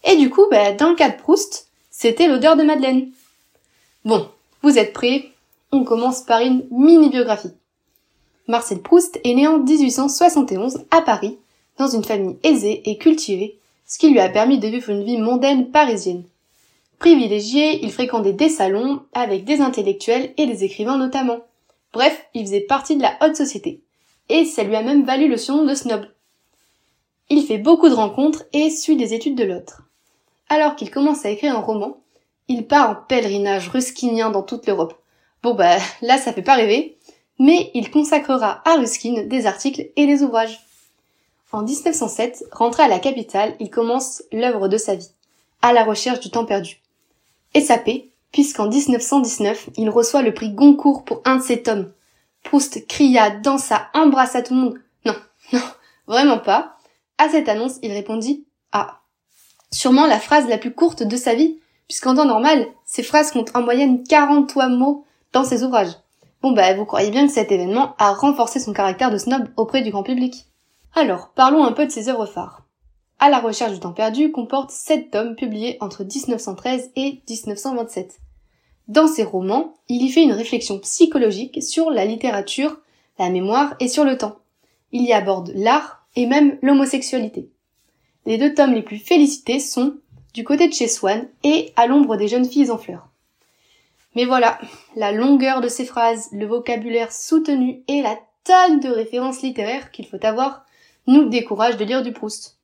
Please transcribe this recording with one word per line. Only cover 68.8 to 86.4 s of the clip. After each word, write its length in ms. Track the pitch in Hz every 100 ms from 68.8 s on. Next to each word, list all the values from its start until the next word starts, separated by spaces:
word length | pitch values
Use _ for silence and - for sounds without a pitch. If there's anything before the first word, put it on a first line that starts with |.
| 196 185 262
de 80 | 208
snob 300 | 240 262 214 -
auprès 240 | 220 269
du 80 | 220
grand 120 | 196
public. 440 | 202 254 254 - _ _ _ _ _
Alors, 360 | 330 269 180 -
parlons 300 | - 262 311
un 80 | 254
peu 140 | 240 294
de 40 |
ses 200 | 233 214
œuvres 160 | 247 208
phares. 380 | - 175 - _ _ _ _ _ _
À 120 | 285
la 80 | 262
recherche 340 | 226 214 226
du 80 | 185
temps 140 | 175
perdu 360 | 175 220 233 302
comporte 400 | 311 226 269 269
sept 400 | - - 311 -
tomes 260 | 208 233 226
publiés 420 | 247 208 233 226
entre 240 | 202 -
dix-neuf 380 | 190 277 262 226
cent 120 | -
treize 360 | 185 247 254 254 -
et 260 | 277 277 -
dix-neuf 300 | 226 - 208
cent 180 | -
vingt-sept. 440 | 247 226 190 185 _ - _ _ _ _ _ -
Dans 180 | 233 311
ses 160 | 311
romans, 500 | 208 185 185 240 330 _ _
il 140 | 240
y 80 | 254
fait 120 | 320
une 120 | 302
réflexion 440 | 208 233 226 - 196
psychologique 800 | - - 320 285 226 196 262 311
sur 280 | - - 320
la 140 | 240
littérature, 720 | 196 226 254 202 196 - 277 302 _ _ _ -
la 120 | 180
mémoire 440 | 180 190 240 285 -
et 80 | 247
sur 160 | 302
le 140 | 285 254
temps. 180 | 214 - _ _ _ _ _
Il 140 | 247
y 100 | 240
aborde 360 | 214 190 190 175
l'art 500 | 190 220 285 - - _
et 120 | - 240
même 320 | 285